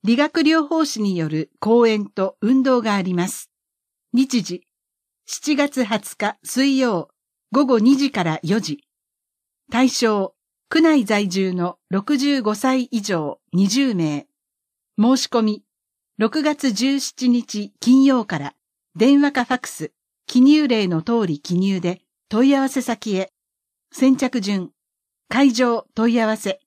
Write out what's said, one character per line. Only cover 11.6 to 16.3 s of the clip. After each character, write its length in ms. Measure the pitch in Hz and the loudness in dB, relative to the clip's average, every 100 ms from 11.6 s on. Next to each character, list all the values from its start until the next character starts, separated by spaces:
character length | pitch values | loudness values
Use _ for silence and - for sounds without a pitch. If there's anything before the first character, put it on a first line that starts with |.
| 175 - _ | -4 -6 _
六 280 | 190 202 294 | -6 -2 0
十 240 | 285 277 | 0 0
五 140 | 214 214 | -2 -2
歳 300 | 262 262 247 | 0 0 -2
以 160 | 226 | -6
上 400 | 202 175 147 - _ | -4 -4 -4 -10 _
二 160 | 175 196 | 0 2
十 260 | 247 277 | 2 0
名。 320 | 190 156 143 - _ _ _ _ _ _ - | 0 -2 -4 -10 _ _ _ _ _ _ 0
申 200 | 226 269 | 2 2
し 100 | - | 0
込 140 | 247 | -2
み、 220 | 214 208 _ _ _ _ _ - | -2 -4 _ _ _ _ _ -4
六 240 | 220 | -2